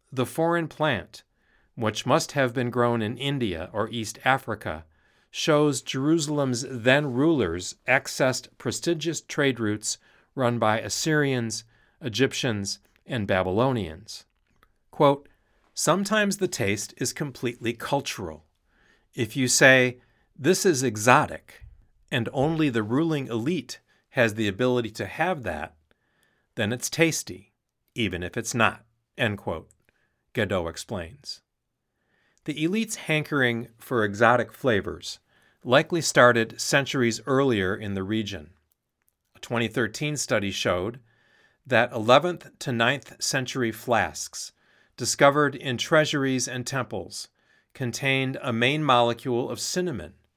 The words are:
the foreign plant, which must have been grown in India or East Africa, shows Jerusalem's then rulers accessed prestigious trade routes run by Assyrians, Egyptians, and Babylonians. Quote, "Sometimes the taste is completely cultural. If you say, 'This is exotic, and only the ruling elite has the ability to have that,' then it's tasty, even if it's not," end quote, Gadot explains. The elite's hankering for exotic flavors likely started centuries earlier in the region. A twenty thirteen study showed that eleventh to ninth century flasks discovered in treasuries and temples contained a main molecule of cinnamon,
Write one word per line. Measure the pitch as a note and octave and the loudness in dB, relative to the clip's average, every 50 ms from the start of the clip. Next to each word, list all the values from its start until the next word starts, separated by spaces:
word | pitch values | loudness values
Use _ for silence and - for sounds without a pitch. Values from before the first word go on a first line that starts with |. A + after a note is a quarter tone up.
| _ _ | _ _
the | C3+ B2+ B2 | -4 -4 -4
foreign | B2 - - D#3+ E3+ E3+ E3+ E3 D3+ | -2 -2 0 0 0 0 0 -2 -4
plant, | - - D3+ D3+ B2 F#2 - - - - - _ _ _ _ _ _ _ _ _ _ | -4 -2 -2 0 0 -2 -4 -10 -16 -20 -20 _ _ _ _ _ _ _ _ _ _
which | C3+ A2+ G#2+ G#2 - - | -4 -2 -2 -2 -2 0
must | A#2+ C#3 E3 D#3+ - | 0 2 2 0 -2
have | - D3 C3 B2 | -2 -2 -2 0
been | A2+ C3 A#2+ A#2+ | -2 -2 -4 -2
grown | A#2+ B2 A#2+ A#2+ A#2+ A2+ | 0 0 0 2 0 0
in | A2 G#2 B2+ | -2 -4 -4
India | - C#3 C#3+ C#3+ C3+ A#2+ G2 E2+ D#2+ F2 F#2 | -6 -6 -4 -2 -2 -2 -2 -4 -6 -8 -6
or | - G#2 A2 A2+ | -4 -4 -4 -4
East | A#2 A#2 G#2+ - - - - | -4 -6 -8 -8 -8 -2 0
Africa, | C3 C3+ C3+ - - G#2+ - - G#2 D#2+ D#2 - _ _ _ _ _ _ _ _ _ | 0 0 0 -2 -6 -8 -6 -6 -8 -8 -8 -12 _ _ _ _ _ _ _ _ _
shows | - - - E3+ D3+ D3 D3+ D3 C3+ B2+ | -10 -2 0 2 4 4 4 2 0 -2
Jerusalem's | - - - C3+ C3+ D3+ E3 E3+ D3 D3+ D3+ C#3+ C#3 C3 B2 A#2 C#3+ - | -4 -6 -6 -2 0 2 2 2 0 -2 -2 -2 0 0 -2 -2 -4 -6
then | C3+ A#2 G#2+ B2+ C3 D3 D3+ C#3 A#2+ | -8 0 4 4 4 4 4 0 0
rulers | B2+ D3 E3 E3 C3+ G#2 E2 E2 F2+ F#2 - - - _ - | 2 2 4 4 4 2 2 0 -4 -6 -10 -12 -6 _ 2
accessed | B2+ C#3 - - - - D3 C3 B2+ - - - _ - | 2 2 0 -2 -2 0 0 0 0 -2 -8 -14 _ -8
prestigious | - B2 G#2 - - E3+ E3+ D#3 D3+ E3+ D3+ - | -6 -6 -6 -4 -2 -2 -2 -2 -4 -6 -6 -6
trade | - - - D#3 C#3+ C3+ B2+ A#2 | -10 -6 -2 0 0 0 0 0
routes | A2+ G#2 G#2 G#2+ - - - - _ _ _ _ _ _ _ | -2 -2 -2 -2 -4 -8 -8 -8 _ _ _ _ _ _ _
run | C#3 B2+ A#2+ A#2+ A#2 | 0 0 0 2 2
by | A2+ G#2+ G#2+ A2+ | 2 2 2 0
Assyrians, | G#2+ G#2 - - - D#3+ D#3 D3+ C#3+ C#3 C3 B2 A#2 A2 A2 - - _ _ _ _ _ _ _ | -2 -4 -6 -4 0 2 2 2 2 2 0 0 -2 -4 -6 -8 -12 _ _ _ _ _ _ _
Egyptians, | - B2+ G2 G#2+ C3+ C3+ - - - B2+ A2 G2+ G2 G2 - - _ _ _ _ _ | -8 -6 0 2 2 2 2 0 -2 -2 -2 -2 -4 -6 -8 -10 _ _ _ _ _
and | - D3 A#2 G2+ | -6 -6 -4 -2
Babylonians. | G2+ G2+ F#2 F#2 F#2 F#2 G#2+ B2 C3+ B2+ A2+ F#2 D#2+ D#2+ E2 A2 - - - - _ _ _ _ _ _ _ _ _ _ _ _ _ | 0 2 2 2 2 2 2 2 2 0 -2 -4 -6 -10 -12 -16 -16 -18 -18 -18 _ _ _ _ _ _ _ _ _ _ _ _ _
Quote, | - - D3+ C#3 C#3 C#3+ - - _ _ _ _ _ _ _ _ | 0 4 4 4 4 2 -2 -12 _ _ _ _ _ _ _ _
"Sometimes | _ - - D#3 E3 G3 G3+ - A3 G#3+ G#3 G3+ G3 | _ -2 0 2 2 2 0 0 0 2 2 0 0
the | - F#3+ | -2 -2
taste | F#3 - - A2+ G2 G#2 G#2+ - - - - | -4 -2 -2 -2 -2 -2 -2 -6 -10 -8 -6
is | C3+ - | -6 -6
completely | - - D#3 C#3 B2+ - - A#2+ B2 - B2 A2+ | -4 -6 -6 -8 -6 -6 -6 -6 -6 -4 -4 -6
cultural. | A#2+ - - - C#3+ C#3+ - - - - G2 D#2+ D#2 D#2 _ _ _ _ _ _ _ _ _ _ _ _ _ _ | -6 -6 -4 -4 -4 -2 -2 -4 -8 -8 -8 -10 -12 -14 _ _ _ _ _ _ _ _ _ _ _ _ _ _
If | _ - A#2 G#2+ - | _ -4 -4 -2 0
you | C#3+ B2+ B2 | 0 0 2
say, | - - D3+ C3 C3 C3 B2 B2 B2 - _ _ _ _ _ _ _ | 4 8 8 10 10 10 6 4 0 -4 _ _ _ _ _ _ _
'This | - B2+ D3+ F#3 F#3+ - | -2 0 2 2 4 2
is | G3 D#3 B2 C3+ | 2 2 2 0
exotic, | B2+ G#2+ G#2 G#2 B2 B2+ D3 C#3+ - D#2 - - - - - - - - - _ _ _ _ _ _ | -2 -2 2 4 6 6 6 4 2 -4 -10 -14 -18 -20 -20 -20 -20 -20 -20 _ _ _ _ _ _
and | D#3 B2+ A2 - | -4 -2 -2 -2
only | - C#3 C3+ D#3 E3 D#3 D#3 C#3+ | -2 0 0 0 2 2 0 2
the | A2+ A#2 G#2+ | 2 0 0
ruling | G#2 A#2+ C#3+ E3 E3 D#3 C#3+ C3 | 0 0 0 2 0 0 -2 -4
elite | B2 A#2 A2+ A2+ D3+ F#3 C#3+ - - - - _ _ _ _ _ _ | -4 -4 -4 -2 -2 -4 -4 -6 -10 -14 -18 _ _ _ _ _ _
has | - C3+ A#2+ A2+ G2+ | 0 0 2 2 2
the | A2 A2 | 0 -2
ability | G#2 F#2+ G2 B2+ B2+ B2 B2 A#2 G#2+ | -2 0 0 0 2 2 0 -2 -4
to | A2+ - G#2+ | -6 -8 -8
have | F#2+ - - D#3+ F#3 F#3 D3 | -8 -4 -4 -2 -2 -2 -4
that,' | A2 F#2+ D#2 D2 D#2 D#2+ - _ _ _ _ _ _ _ _ _ _ _ _ _ _ _ _ | -6 -6 -6 -6 -8 -12 -14 _ _ _ _ _ _ _ _ _ _ _ _ _ _ _ _
then | - G#2+ G2+ | -4 -4 -4
it's | B2 B2 - - | -4 -4 -6 -6
tasty, | - - E3 E3 D#3 - - - F2+ F#2 - _ _ _ _ _ _ _ _ _ _ | -2 0 0 0 0 -2 -8 -10 -14 -16 -18 _ _ _ _ _ _ _ _ _ _
even | - A2+ F#2+ F2+ F2 | -4 -4 -2 -2 -4
if | F2+ F2 - | -6 -6 -6
it's | A#2+ G#2+ - - | -8 -6 -4 0
not," | A#2+ A2 F#2+ - - _ _ _ _ _ _ _ - | 2 2 2 0 -2 _ _ _ _ _ _ _ -4
end | C3 G#2+ G#2 G2 | -2 -2 -2 -4
quote, | - - E2+ D#2 - - _ _ _ _ _ _ _ _ _ _ _ _ | -6 -8 -8 -8 -10 -14 _ _ _ _ _ _ _ _ _ _ _ _
Gadot | - B2 G#2+ F#2+ G2+ F#2 E2 E2 | -4 -4 -2 -2 -2 -2 -2 -4
explains. | E2 - - - A#2 F#2 E2 E2 C3+ - - - - - _ _ _ _ _ _ _ _ _ _ _ _ _ _ _ _ _ _ _ _ _ | -8 -10 -10 -10 -10 -10 -10 -10 -14 -16 -16 -16 -16 -16 _ _ _ _ _ _ _ _ _ _ _ _ _ _ _ _ _ _ _ _ _
The | D#3 C#3+ C3 | -8 -4 -2
elite's | D#3 E3+ G3 A3 A3+ A3 - | -2 0 0 0 -2 -4 -6
hankering | - - - D#3 D3+ D3 - D#3 C#3+ B2+ A#2+ A#2 A2+ A2+ - - _ | -6 -2 0 0 0 0 0 0 2 2 2 2 0 -4 -10 -14 _
for | - - C3+ A#2 G#2+ | -8 -2 0 2 2
exotic | G2+ G2 G2+ A#2 A2+ B2 A#2+ A2 - | 0 2 4 6 6 6 4 2 -4
flavors | - - - C3 A2 G2 F#2 F#2+ - F#2 - - - - _ _ _ _ _ _ _ _ - | -6 -2 0 2 2 2 2 -2 -6 -10 -10 -14 -14 -14 _ _ _ _ _ _ _ _ -2
likely | - B2 D3 D#3+ - F3+ E3 | 2 4 4 4 2 0 -2
started | C3 - - D3 B2 B2 A#2+ A#2 A2+ - - - | -2 2 6 8 8 8 8 6 2 -2 -4 -8
centuries | - - D3+ C#3+ C3+ - - C#3 A#2+ A#2 A2 - - | -2 0 2 2 2 0 0 0 0 0 0 -2 -2
earlier | - C3 C3+ C#3 C3+ A#2 G2+ F#2 F#2 G2+ | 0 0 2 2 4 2 2 2 0 -2
in | - A2 G2+ G2 | -4 -6 -6 -4
the | F#2+ F#2+ | -4 -4
region. | F#2+ A2 A2 G#2+ G2 G2+ E2 D2 D#2 - _ _ _ _ _ _ _ _ _ _ _ _ _ _ _ _ | -2 -2 -2 -2 -4 -8 -12 -12 -16 -20 _ _ _ _ _ _ _ _ _ _ _ _ _ _ _ _
A | _ | _
twenty | - - B2 A#2 A#2 | -10 -4 -2 -2 -2
thirteen | A2 A2 C#3 A2+ G#2 G#2+ - D3+ D3 D3+ | -2 -2 -2 -2 -2 -4 -4 -6 -4 -4
study | C3+ - - C3 G#2+ G2 G2 | -4 -4 -2 -2 -2 -2 -2
showed | F#2+ - - A2+ F2+ F2+ F#2 A2+ A#2+ - - _ _ _ _ _ _ _ _ _ _ _ _ | -4 -2 -2 0 0 0 -2 -6 -8 -10 -16 _ _ _ _ _ _ _ _ _ _ _ _
that | B2 B2 A2 A#2+ - | 0 2 2 2 0
eleventh | C3+ A#2 G#2+ A2+ B2+ D3 E3 F3+ F3+ F3+ - - - - | -2 -2 4 6 6 6 6 2 -2 -6 -10 -18 -18 -12
to | - C#3+ | -8 -4
ninth | B2 A#2 A#2 B2 C#3+ C3 - - - - | -2 0 2 2 0 -2 -6 -14 -12 -8
century | - - - C3+ B2+ B2 - C#3 A#2+ A2+ | -6 -4 -2 -2 -4 -4 -4 -4 -2 -4
flasks | A2 - - B2+ A#2 G#2+ F#2 D#2 C#2+ - - - - - - - - _ _ _ _ _ _ _ _ | -4 -6 -2 0 2 2 2 0 -4 -10 -12 -12 -12 -14 -14 -14 -18 _ _ _ _ _ _ _ _
discovered | - B2+ - - - D3 C#3+ C#3 D3+ D3 C#3 C3+ | -8 -6 -4 2 4 6 6 6 4 2 0 -2
in | - - C#3 B2 | -4 -6 -6 -6
treasuries | A2+ - - E3 D#3 D3+ - D#3 C#3+ C3+ C3+ C3 B2+ B2 | -6 -2 2 2 2 2 2 0 -2 0 0 0 -2 -2
and | C3 B2+ B2 B2 | -4 -6 -8 -8
temples | - C3+ C3+ A#2+ - A2+ F#2+ E2+ - - - - - _ _ _ _ _ _ _ _ | -6 -6 -6 -6 -6 -8 -10 -10 -10 -12 -14 -16 -16 _ _ _ _ _ _ _ _
contained | - - C3+ A#2+ A2+ - C#3+ C3+ C3+ C3+ C3+ C3 C3+ - | -10 -8 -6 -6 -6 -4 -2 0 0 0 -2 -4 -6 -6
a | - C3+ | -6 -4
main | A2+ A2+ A#2+ C3 D3 D#3 D#3 | 0 0 2 2 2 0 2
molecule | C#3+ B2+ A#2+ A#2 A#2 A#2 - - C3+ A#2+ A#2+ C3+ A#2+ | 4 4 6 4 4 0 -2 -4 -4 -2 -2 -2 -4
of | B2 B2 | -6 -6
cinnamon, | - - - F3+ F3+ F3 C#3+ F#2 D2+ D2+ - _ _ _ _ | -6 -4 -4 -4 -4 -4 -6 -8 -10 -14 -16 _ _ _ _